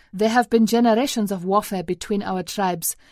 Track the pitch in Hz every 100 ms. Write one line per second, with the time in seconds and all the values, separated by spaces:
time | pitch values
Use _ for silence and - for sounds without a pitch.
0 | _ 185 220 240 240 233 220 226 240 220
1 | 277 - 202 196 175 202 208 190 170 180
2 | - 208 190 185 175 - 190 175 - -
3 | _